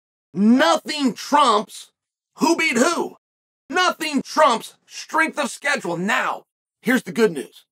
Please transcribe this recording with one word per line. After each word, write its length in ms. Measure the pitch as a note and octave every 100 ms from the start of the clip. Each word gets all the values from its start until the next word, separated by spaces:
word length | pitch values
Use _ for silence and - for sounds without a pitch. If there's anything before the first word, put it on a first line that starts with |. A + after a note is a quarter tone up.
| _ _ _
nothing 800 | E3+ G#3 B3+ D#4+ D#4+ D#4 D4+ C4
trumps 760 | - - C#4+ C4+ G#3+ - - - _ _ _ _ -
who 180 | D#4 E4+
beat 200 | D#4+ A#3+
who. 380 | D4+ D#4+ - - _ _ _ _ -
Nothing 540 | E4+ F4+ - D#4 C#4
trumps 520 | - - D4+ A3+ - - _
strength 520 | - - D#4 D#4+ D4
of 120 | B3+
schedule. 460 | - C#4+ C#4 F#3 E3+
Now, 500 | F#3+ B3+ F#3 C3 - _ _ _
here's 240 | - B3+
the 80 | -
good 180 | D#3+ G#3+
news. 360 | D3+ - - _